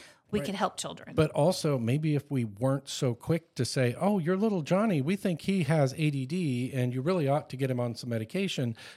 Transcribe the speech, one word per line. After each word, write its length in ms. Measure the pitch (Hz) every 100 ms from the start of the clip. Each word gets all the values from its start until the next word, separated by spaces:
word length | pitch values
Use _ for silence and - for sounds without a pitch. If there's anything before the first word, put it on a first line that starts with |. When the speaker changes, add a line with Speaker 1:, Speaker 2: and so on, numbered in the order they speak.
| - - _
Speaker 1:
we 100 | 208
Speaker 2:
Right. 60 | -
Speaker 1:
could 80 |
help 220 | 196 208 -
children. 380 | 147 165 -
Speaker 2:
But 160 | 160 156
also, 480 | - 156 180 160 139
maybe 360 | 113 147 156
if 160 | 147 -
we 140 | 135
weren't 460 | 113 101 131 139 -
so 240 | - 135
quick 400 | 113 - 165 -
to 100 | -
say, 300 | 120 139 120 123
"Oh, 200 | 185 202
your 180 | 156 190
little 240 | 220 190
Johnny, 400 | 139 190 226 156
we 160 | 135 196
think 260 | 202 156
he 200 | - 196
has 320 | 151 160 131 147
A 140 | 151
D 160 | 139 131
D, 460 | 185 156 123 127
and 180 | 131 123
you 80 | 127
really 260 | 143 185 135
ought 220 | 147 -
to 60 | 131
get 140 | 135
him 100 | 123
on 140 | 120
some 160 | 113 123
medication," 680 | 117 110 180 196 - 120 113 -